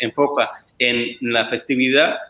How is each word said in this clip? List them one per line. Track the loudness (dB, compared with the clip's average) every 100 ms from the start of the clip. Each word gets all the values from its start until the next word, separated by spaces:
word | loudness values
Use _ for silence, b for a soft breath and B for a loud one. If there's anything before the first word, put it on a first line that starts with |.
enfoca | -4 0 0 2 -2 B B -2
en | 0 0 -4 -6
la | -2 0 0
festividad | -4 -2 0 2 4 2 -2